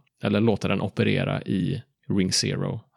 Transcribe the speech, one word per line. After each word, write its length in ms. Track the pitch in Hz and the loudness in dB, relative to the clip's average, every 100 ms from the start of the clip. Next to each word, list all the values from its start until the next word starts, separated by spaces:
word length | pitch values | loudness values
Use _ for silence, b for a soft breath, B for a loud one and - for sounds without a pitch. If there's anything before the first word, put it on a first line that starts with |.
| _ _ | _ _
eller 180 | 110 104 | 0 2
låta 280 | 113 98 98 | 4 2 0
den 120 | 98 | -2
operera 640 | 95 - 107 98 95 98 | -2 0 2 2 0 -2
i 400 | - 95 - 98 - _ - | -2 -2 0 -4 -8 _ -2
Ring 240 | 101 92 | 0 2
Zero 480 | - 101 95 95 101 - | 0 -2 -2 -4 -6 -10